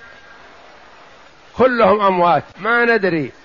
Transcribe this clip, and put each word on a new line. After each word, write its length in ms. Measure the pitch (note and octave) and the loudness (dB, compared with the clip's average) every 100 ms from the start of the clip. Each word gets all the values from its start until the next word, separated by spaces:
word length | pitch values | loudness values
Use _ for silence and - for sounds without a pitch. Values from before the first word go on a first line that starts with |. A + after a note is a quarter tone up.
| - - - - - - - - - - - - - - - - | -20 -20 -20 -20 -20 -20 -20 -20 -20 -20 -20 -20 -20 -20 -20 -2
كلهم 420 | B3+ A#3+ G3+ G#3+ | 0 2 2 2
أموات، 420 | G3 F#3 F3 D3 - - | 0 0 0 0 -4 -10
ما 260 | G3 A#3+ | -4 -2
ندري 480 | A#3+ A3+ F#3 D#3+ B2 - | 0 0 -2 -4 -6 -12